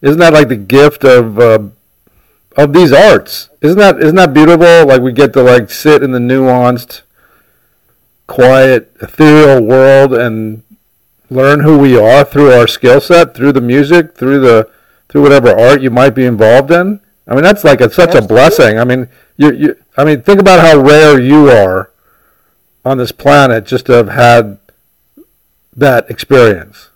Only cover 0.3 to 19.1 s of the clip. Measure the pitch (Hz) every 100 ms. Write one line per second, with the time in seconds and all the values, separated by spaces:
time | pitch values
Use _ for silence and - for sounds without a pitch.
0.3 | 151 139 117 98 131 147 - 135 127 113
1.3 | 104 117 110 101 _ _ _ _ _ _
2.3 | _ _ - 147 147 175 135 208 131 -
3.3 | - - _ 151 185 202 175 156 180 175
4.3 | 139 156 170 170 170 147 131 127 120 139
5.3 | 139 127 123 107 - 151 151 139 127 120
6.3 | 131 131 123 123 123 120 - _ _ _
7.3 | _ _ _ _ _ _ _ _ _ _
8.3 | - 127 131 131 127 - _ 110 - 151
9.3 | 151 151 135 113 131 131 135 139 127 120
10.3 | 110 110 110 _ _ _ _ _ _ _
11.3 | 127 135 147 147 151 139 123 107 131 139
12.3 | 143 147 123 117 - 127 131 - 170 165
13.3 | - 135 135 120 127 143 175 156 _ 127
14.3 | 139 131 113 107 _ _ _ _ 147 143
15.3 | 139 120 98 117 143 131 120 135 120 127
16.3 | 113 110 123 139 170 185 208 _ _ -
17.3 | 123 165 202 160 131 120 - 170 170 104
18.3 | 110 147 - 123 110 123 127 123